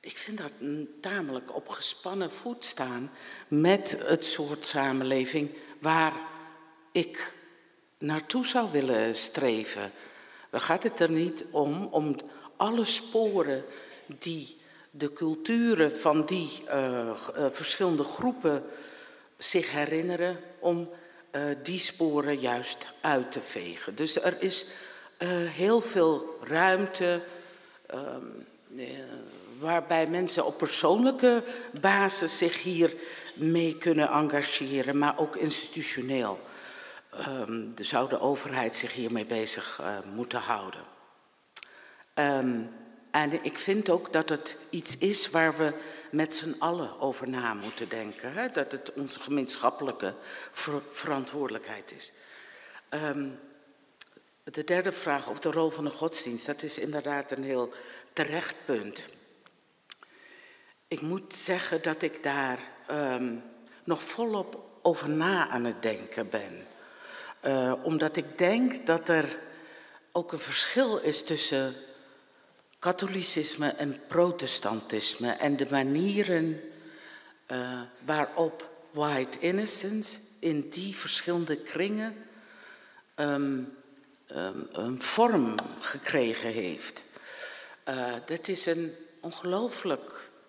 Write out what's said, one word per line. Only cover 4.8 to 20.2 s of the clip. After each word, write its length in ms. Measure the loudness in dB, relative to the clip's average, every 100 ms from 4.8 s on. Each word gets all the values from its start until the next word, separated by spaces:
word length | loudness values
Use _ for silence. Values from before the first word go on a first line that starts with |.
| 2 2 2 2 2 0 -2 -6 -16 -2
waar 340 | 4 6 6 2 -10 -14 -16 -20 -20 -20 _
ik 420 | 0 0 -4 -8 -10 -20 -20 _ _ _ _
naartoe 480 | -2 -2 0 0 2
zou 240 | 2 2
willen 440 | 2 4 4 4
streven. 760 | 4 4 4 2 2 -2 -4 -6 -10 -20 -20 -20 -20 -6
Dan 100 | -2
gaat 220 | 2 2
het 180 | 2 4
er 100 | 4
niet 340 | 4 0 -2 -2
om, 380 | 2 2 0 0
om 260 | 0 0 -2 -6 -18 -20 -2
alle 280 | 0 2
sporen 800 | 4 4 4 2 2 2 2 0 -4 -14 -18 -20 -18
die 500 | -10 -8 -6 -10 -16 -20 -20 -20
de 220 | -4 -4
culturen 880 | 0 0 0 2 4 6 6 6 6
van 240 | 4 6
die, 380 | 4 0 -2 -8 -2
eh, 480 | 0 0 0 -2
g-, 140 | -6 -8
eh, 180 | 0 0
verschillende 540 | 0 -2 2 2 2
groepen 600 | 0 0 -2 2 2 2 -2 -14 -16 -18 -20 -20 -20 _
zich 280 | 2 4 2
herinneren 680 | 0 0 0 0 0